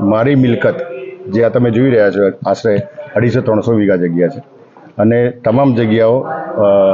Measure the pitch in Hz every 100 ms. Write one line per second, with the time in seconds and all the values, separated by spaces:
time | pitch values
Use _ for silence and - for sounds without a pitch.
0 | 101 107 127 139 127 117 139 123 - -
1 | - - 95 104 117 123 123 110 131 117
2 | 101 95 98 - - 98 113 101 - -
3 | - 107 117 123 113 107 117 113 101 92
4 | 87 85 85 - - - - - - -
5 | 107 117 120 120 110 120 139 117 113 113
6 | 113 127 - - - - 101 101 98